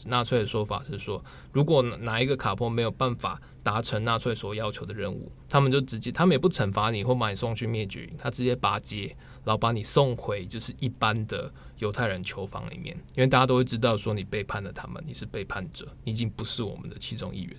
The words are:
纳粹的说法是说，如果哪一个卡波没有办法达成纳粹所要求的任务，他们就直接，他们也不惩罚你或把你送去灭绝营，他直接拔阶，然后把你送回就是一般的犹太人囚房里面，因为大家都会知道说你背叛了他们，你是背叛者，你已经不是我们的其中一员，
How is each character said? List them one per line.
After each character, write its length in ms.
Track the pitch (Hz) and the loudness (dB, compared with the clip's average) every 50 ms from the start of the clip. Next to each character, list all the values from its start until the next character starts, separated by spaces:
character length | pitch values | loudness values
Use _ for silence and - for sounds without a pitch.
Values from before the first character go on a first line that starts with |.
| - | -4
纳 180 | 104 123 123 120 | -2 0 0 2
粹 180 | - 131 120 | 2 2 2
的 60 | 107 | 2
说 160 | 101 - 110 107 | 2 0 -2 -2
法 220 | 104 104 101 - - | -2 -2 -4 -6 -6
是 80 | 151 98 | -8 -8
说， 260 | - - 101 90 - - - - - - | -6 -6 -6 -6 -8 -12 -18 -20 -12 -2
如 140 | - 135 143 | 2 2 4
果 160 | 151 165 139 127 | 6 6 6 4
哪 380 | 120 104 73 110 117 113 113 | 4 0 -4 -4 -2 0 2
一 60 | 127 | 2
个 100 | 131 143 | 2 2
卡 180 | 127 - 117 98 | 0 0 0 0
波 140 | 92 120 117 | 0 0 0
没 140 | 117 117 117 | 2 2 2
有 80 | 113 | 2
办 260 | - - 127 127 120 | 2 0 0 0 0
法 240 | - - 95 90 - - - - - - | 0 -2 -4 -4 -6 -10 -16 -14 -6 -2
达 180 | 110 104 110 | 0 0 0
成 240 | 113 - - 107 110 | 0 0 0 0 2
纳 140 | 120 117 113 | 2 0 2
粹 160 | - 123 110 | 2 0 -2
所 200 | - - 101 104 | -2 -4 -4 -4
要 160 | 107 110 107 | -4 -4 -4
求 140 | 104 - - | -4 -6 -8
的 80 | 104 107 | -8 -6
任 180 | 107 101 101 | -6 -4 -4
务， 220 | 92 - - - - - - - | -4 -6 -8 -12 -14 -16 -4 2
他 120 | - 143 | 6 6
们 120 | 139 135 127 | 6 6 6
就 80 | 143 | 4
直 180 | 135 127 - 110 | 2 0 -4 -6
接， 140 | - 123 - | -4 -4 0
他 140 | - 160 | 4 6
们 80 | 185 165 | 6 6
也 40 | 131 | 6
不 100 | - 185 | 4 2
惩 220 | 180 - 117 98 | 4 2 2 2
罚 200 | 98 107 104 110 | 2 2 2 2
你 120 | 117 104 98 | 2 2 2
或 120 | 123 127 | 2 2
把 160 | 123 117 107 | 2 2 0
你 40 | 101 | 0
送 200 | 95 120 117 117 | 0 -2 -2 -2
去 120 | 110 117 | -2 -2
灭 200 | 113 117 110 110 | -2 -2 -2 -2
绝 180 | 98 - 127 120 | -4 -6 -8 -10
营， 80 | - 165 | -10 -10
他 140 | 147 - 131 | -8 -6 -4
直 140 | 120 - 123 | -2 0 2
接 100 | 123 120 | 2 2
拔 240 | 127 - 101 98 107 | 4 2 2 2 0
阶， 280 | - - 104 104 98 - - - - - - - - | -2 -4 -6 -6 -6 -8 -8 -12 -16 -18 -16 -6 0
然 80 | 110 110 | 0 2
后 60 | 107 | 4
把 140 | - 117 120 | 4 2 2
你 100 | 113 101 | 0 0
送 340 | - - 156 143 131 120 | 2 6 6 6 6 4
回 300 | 113 - - 104 101 90 | -2 -4 -4 -4 -4 -6
就 140 | 92 - 113 | -6 -8 -6
是 120 | - - - - | -6 -6 -6 -4
一 100 | - 123 | -4 -4
般 380 | - - - 110 107 113 110 | -2 2 2 2 2 2 0
的 260 | 104 104 95 - - - - - - - - | -2 -2 -4 -4 -6 -10 -14 -18 -16 -8 -4
犹 120 | 110 104 | -4 -2
太 160 | 101 - 123 | 0 0 0
人 160 | 110 95 92 92 | 0 0 -2 -4
囚 240 | - - - 98 | -6 -6 -6 -6
房 240 | 98 - - 113 - | -6 -6 -8 -8 -8
里 80 | - - | -8 -10
面， 180 | - - - - - - - | -10 -10 -10 -12 -14 -6 2
因 80 | - 127 | 4 4
为 20 | |
大 100 | 131 135 | 6 8
家 80 | 127 127 | 6 6
都 120 | 127 131 | 6 6
会 80 | 127 131 | 4 4
知 120 | 127 - | 2 2
道 200 | 113 117 123 113 | 2 4 4 4
说 180 | 104 - 110 107 | 4 2 0 -2
你 80 | 104 92 | -2 -2
背 220 | - - 107 101 | -4 -4 -4 -4
叛 180 | - - 104 101 | -4 -6 -6 -6
了 80 | 92 | -8
他 160 | 90 - - | -10 -10 -10
们， 160 | - 117 - - | -10 -10 -10 -10
你 80 | 156 120 | -10 -10
是 140 | - - | -10 -8
背 160 | - - 110 98 | -8 -6 -6 -6
叛 240 | - - 101 95 - - | -6 -6 -8 -8 -8 -8
者， 160 | - - - - - - | -10 -12 -12 -12 -8 -6
你 80 | 117 110 | -4 -2
已 20 | |
经 160 | 110 120 107 | -2 -2 -2
不 140 | - - 113 | -2 -4 -4
是 180 | - - - 120 | -4 -2 -2 -4
我 140 | 95 80 | -4 -6
们 120 | - - - | -8 -10 -12
的 80 | - | -10
其 200 | - - - 113 | -10 -10 -10 -8
中 180 | 107 92 95 - | -8 -8 -6 -6
一 80 | 98 92 | -6 -8
员， 140 | - - | -8 -10